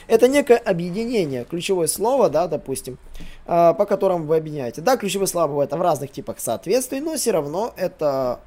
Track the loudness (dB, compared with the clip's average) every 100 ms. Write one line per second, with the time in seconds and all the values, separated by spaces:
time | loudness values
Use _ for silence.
0 | 2 4 6 4 4 4 4 -2 -2 -4
1 | -2 -2 -2 -4 -6 -8 -2 0 0 0
2 | 0 2 2 2 0 -4 -6 -8 -8 -14
3 | -16 -14 -14 -14 -2 4 6 6 2 2
4 | 2 0 0 0 0 -6 -8 -4 0 0
5 | 0 -2 -2 0 0 0 -2 0 0 0
6 | -4 -10 -10 -8 -6 -6 0 -2 0 -6
7 | -6 -4 0 0 -2 -4 -6 -4 -6 -2
8 | -2 0 -2 -4